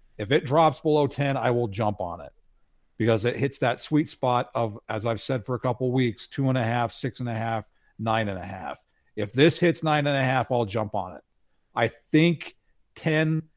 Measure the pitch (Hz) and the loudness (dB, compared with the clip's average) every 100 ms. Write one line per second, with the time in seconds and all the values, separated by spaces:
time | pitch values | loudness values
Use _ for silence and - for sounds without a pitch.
0 | _ - 104 143 127 147 160 - 156 151 | _ -8 0 0 2 4 4 4 2 2
1 | 143 - 143 135 117 120 117 98 107 101 | 2 0 -2 0 0 0 0 -2 -2 -2
2 | 90 87 73 _ _ _ _ _ _ - | -6 -8 -14 _ _ _ _ _ _ -2
3 | 113 113 117 - 135 - 127 - - 151 | 2 2 0 -2 -4 -2 -2 -2 0 0
4 | 170 - 127 123 - 120 117 104 - 110 | 0 -2 0 0 0 -2 -4 -6 -8 -4
5 | 113 110 - 131 104 123 127 117 127 127 | -2 -4 -2 -4 -4 -4 -2 -2 -2 0
6 | 123 104 - - 135 131 113 120 120 - | 0 -2 -10 -2 0 0 0 0 -2 -4
7 | 131 - 120 113 113 113 - _ _ - | -8 -6 -6 -4 -4 -6 -8 _ _ -8
8 | 110 110 107 95 92 95 73 - _ _ | -2 0 0 -4 -8 -10 -10 -12 _ _
9 | _ - 107 127 156 - 175 156 156 151 | _ -8 -4 4 4 6 0 0 0 0
10 | 143 139 131 131 113 123 110 110 104 104 | 2 0 2 0 0 0 0 -2 -4 -4
11 | 90 85 _ _ _ _ _ - 117 - | -8 -12 _ _ _ _ _ 0 0 -2
12 | _ 156 170 156 - - _ _ _ - | _ 4 4 2 -6 -18 _ _ _ -8
13 | - 156 156 160 156 | -2 0 2 0 -4